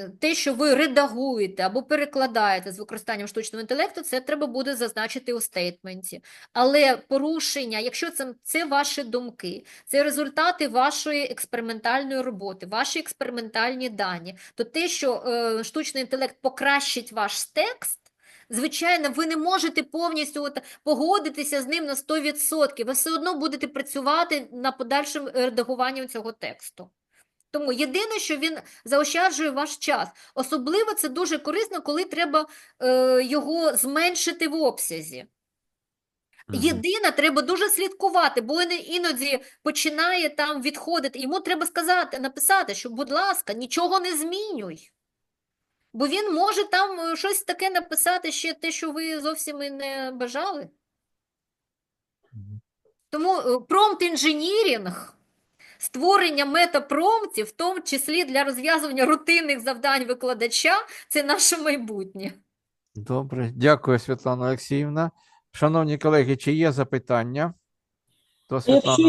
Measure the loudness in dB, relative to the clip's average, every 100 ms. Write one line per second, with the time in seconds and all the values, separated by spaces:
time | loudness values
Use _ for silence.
0 | -10 -2 0 0 0 2 4 4 4 4
1 | 2 0 -2 0 -2 0 -2 -2 0 0
2 | 0 0 0 2 2 2 -2 -12 -12 -10
3 | -8 -6 -6 -8 -8 -10 -4 -2 -2 -2
4 | -4 -4 -2 -4 -2 -4 -4 -2 -4 -4
5 | -6 -6 -6 -4 -4 -4 -4 -6 -14 -12
6 | -12 -14 -18 -20 -10 2 4 6 6 4
7 | 0 0 2 0 -2 -4 -4 -4 -4 -4
8 | -6 -4 -8 -10 -4 -2 0 0 0 -2
9 | -4 -4 -4 -10 -10 -10 -14 -20 -2 2
10 | 2 0 -2 2 2 2 0 4 2 2
11 | -2 -2 -2 -6 -6 -6 -6 -4 0 0
12 | 0 -4 -4 -6 -10 -10 -6 -2 -2 -2
13 | -6 -6 -6 -6 -6 -2 -2 -2 -6 -4
14 | -4 -4 -10 -16 -20 -6 -4 -2 -2 0
15 | 0 0 -2 -2 0 -2 -4 -6 -4 -6
16 | -4 -2 -4 -2 -4 0 2 2 2 -4
17 | -6 -4 -2 -2 -4 0 0 -2 -8 -8
18 | _ _ _ -20 _ -4 -2 -2 0 2
19 | 0 0 0 0 2 2 2 -2 -4 -2
20 | -2 -2 -4 -4 -6 -8 -12 -8 0 2
21 | 4 2 2 -4 -4 -2 -2 -2 -2 -6
22 | -2 -2 0 -2 -2 2 0 0 -4 -2
23 | -2 -2 -2 -2 -4 -4 -8 -6 -8 -4
24 | 0 2 2 -2 -6 -6 -6 -4 -2 -2
25 | -2 -6 -6 -2 0 0 -2 -2 -2 -4
26 | -10 -10 -10 -10 -12 -12 -18 -20 -20 _
27 | _ _ _ _ _ -6 -4 -2 0 0
28 | -2 -4 -4 -2 -2 -4 -12 -20 0 2
29 | 2 2 2 2 -2 -2 -4 -4 -2 0
30 | -2 -10 -12 -6 -2 -2 0 0 0 -2
31 | -4 -2 -2 -2 -2 -2 -2 -4 -4 -4
32 | -2 -2 2 2 0 -8 -20 _ 2 4
33 | 6 4 4 0 0 2 2 2 0 2
34 | 0 0 -2 0 -2 2 0 0 -6 -6
35 | -10 -14 -18 _ _ _ _ _ _ _
36 | _ _ _ _ -8 0 0 2 0 2
37 | 2 4 4 2 0 0 0 0 -2 0
38 | 2 4 4 2 -2 0 0 -2 -4 -2
39 | -2 -2 -2 -2 -4 _ -4 -2 -2 0
40 | 0 2 0 0 -2 -2 -4 -6 -2 -2
41 | -2 -6 -4 -4 -2 -2 -2 -2 2 2
42 | 2 -4 -8 -2 2 4 2 -4 -8 -6
43 | -2 0 0 -2 -4 -8 -4 -2 2 0
44 | 0 -4 -4 -4 -6 -6 -8 -12 -18 _
45 | _ _ _ _ _ _ _ _ _ -2
46 | 0 0 0 2 2 2 2 2 2 0
47 | -4 -2 -2 -2 -4 -4 0 -2 -2 0
48 | 0 0 -2 -4 -6 -4 -6 -4 -6 -6
49 | -6 -4 -6 -6 -8 -8 -10 -8 -8 -6
50 | -8 -6 -6 -4 -4 -6 -10 _ _ _
51 | _ _ _ _ _ _ _ _ _ _
52 | _ _ _ -20 -16 -16 -18 _ _ _
53 | _ -2 2 2 2 0 2 4 6 4
54 | 0 2 2 2 0 2 2 2 -2 -10
55 | -14 _ _ _ _ _ -20 -10 -8 0
56 | 6 6 6 2 2 4 4 2 0 2
57 | 4 2 0 -4 -6 -2 -2 -2 -4 -4
58 | -2 -2 0 0 0 0 2 2 0 2
59 | 4 4 4 2 4 -2 -2 -2 2 2
60 | 0 -2 -2 -2 0 2 4 2 0 -12
61 | -4 -2 2 4 4 4 0 0 -2 -8
62 | -8 -8 -10 -12 _ _ _ _ _ -16
63 | -4 -2 -2 -2 -4 4 6 6 6 2
64 | 2 -2 0 0 0 -2 -2 -2 -2 0
65 | -2 -4 _ _ _ 0 2 4 2 2
66 | 4 6 4 2 2 4 4 2 0 -2
67 | 0 0 0 -2 -4 -4 _ _ _ _
68 | _ _ _ _ _ -2 6 6 8 8